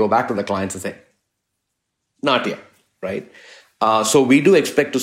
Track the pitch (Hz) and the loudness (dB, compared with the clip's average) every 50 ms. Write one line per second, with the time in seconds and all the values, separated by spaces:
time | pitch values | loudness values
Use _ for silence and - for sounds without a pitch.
0 | 107 98 110 123 - - 113 101 101 - 98 95 98 95 - 95 - - - - | 0 0 0 0 0 -2 -6 -6 -4 -6 -6 -6 -6 -8 -10 -10 -12 -12 -14 -14
1 | _ _ _ _ _ _ _ _ _ _ _ _ _ _ _ _ _ _ _ _ | _ _ _ _ _ _ _ _ _ _ _ _ _ _ _ _ _ _ _ _
2 | _ _ _ _ 139 143 127 123 - 104 - - - _ _ _ _ _ _ _ | _ _ _ _ -2 0 0 0 -2 -4 -8 -10 -14 _ _ _ _ _ _ _
3 | 95 95 - - - - _ - - - - - _ _ _ - 113 110 110 110 | -10 -8 -8 -8 -10 -14 _ -20 -20 -20 -20 -20 _ _ _ -2 0 2 2 2
4 | 107 - - 143 135 120 135 151 147 196 190 156 135 - - - 139 - - 127 | 0 2 2 2 4 4 4 4 6 6 4 4 2 2 -2 -2 -2 0 -4 -4